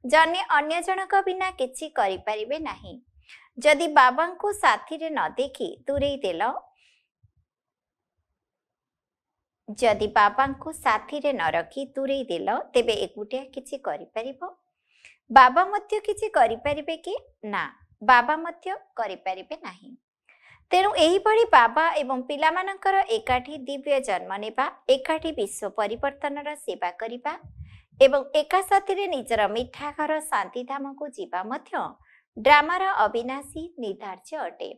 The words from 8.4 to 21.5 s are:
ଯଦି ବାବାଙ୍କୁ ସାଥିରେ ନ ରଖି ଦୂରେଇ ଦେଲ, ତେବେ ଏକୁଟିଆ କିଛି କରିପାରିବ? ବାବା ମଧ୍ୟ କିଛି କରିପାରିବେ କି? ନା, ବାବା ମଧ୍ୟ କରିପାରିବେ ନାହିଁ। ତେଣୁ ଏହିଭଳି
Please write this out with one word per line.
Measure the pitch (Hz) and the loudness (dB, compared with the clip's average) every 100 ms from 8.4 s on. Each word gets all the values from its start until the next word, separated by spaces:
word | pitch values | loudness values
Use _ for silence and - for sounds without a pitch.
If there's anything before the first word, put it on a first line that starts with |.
| _ _ _ _ _ _ _ _ _ _ _ _ - | _ _ _ _ _ _ _ _ _ _ _ _ -16
ଯଦି | 208 233 208 208 | 0 2 2 2
ବାବାଙ୍କୁ | - 208 208 269 269 320 | 4 4 4 -2 -2 -12
ସାଥିରେ | 311 262 226 - 294 294 | -4 0 0 -2 -4 -2
ନ | 240 165 | 0 0
ରଖି | 165 165 269 269 | -2 -4 -10 -8
ଦୂରେଇ | 269 269 277 | -6 -4 -4
ଦେଲ, | 247 170 190 247 262 | -4 -4 -2 -4 0
ତେବେ | 247 233 208 | 0 2 -2
ଏକୁଟିଆ | 190 - 208 254 269 | -4 -8 -10 -10 -10
କିଛି | 269 262 269 | -16 -14 -10
କରିପାରିବ? | - 147 185 220 247 269 359 359 _ _ _ _ - _ _ | -8 -8 -10 -10 -10 -12 -16 -16 _ _ _ _ -20 _ _
ବାବା | 247 254 277 | 8 8 6
ମଧ୍ୟ | 381 415 415 415 | 0 -2 -4 -4
କିଛି | 427 - 440 | -4 -6 -2
କରିପାରିବେ | 311 226 226 285 294 302 320 | 2 2 0 -4 -6 -6 -10
କି? | 339 480 _ _ | -8 -10 _ _
ନା, | 214 202 147 _ _ _ | -8 -6 -6 _ _ _
ବାବା | 214 247 247 311 | 6 6 6 -2
ମଧ୍ୟ | 330 339 370 403 _ - | -4 -10 -10 -10 _ -8
କରିପାରିବେ | 214 185 190 185 185 311 | -8 -6 -8 -8 -12 -14
ନାହିଁ। | 220 185 - 254 _ _ _ _ _ _ _ | -14 -18 -20 -20 _ _ _ _ _ _ _
ତେଣୁ | 359 392 | 2 2
ଏହିଭଳି | 381 320 381 427 440 453 | 4 4 4 4 4 6